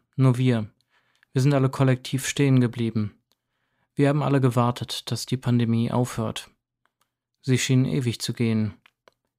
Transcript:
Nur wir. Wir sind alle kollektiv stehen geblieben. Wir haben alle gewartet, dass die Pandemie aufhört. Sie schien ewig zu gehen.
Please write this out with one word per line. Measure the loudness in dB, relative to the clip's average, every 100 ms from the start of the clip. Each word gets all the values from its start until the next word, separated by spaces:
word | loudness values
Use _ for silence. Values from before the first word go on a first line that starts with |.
| _
Nur | 0 2 4
wir. | 2 0 -2 _ _ _ _ _ _
Wir | 0
sind | 2
alle | 2 2
kollektiv | 2 2 0 -2 -6 -4
stehen | 0 2 4
geblieben. | 2 -2 -4 -2 -6 -8 _ _ _ _ _ _ _ 0
Wir | 0
haben | 2
alle | 2 2
gewartet, | 2 2 0 -2 -8 -10 -8
dass | -8
die | -6 -4
Pandemie | 0 0 2 0 0
aufhört. | -2 -2 -4 -6 -8 -14 _ _ _ _ _ _ _ _ _
Sie | -2 0
schien | 2 2
ewig | 2 -2 -4 -6
zu | -6
gehen. | -4 -2 0 -2 -6 _ _ _ _ _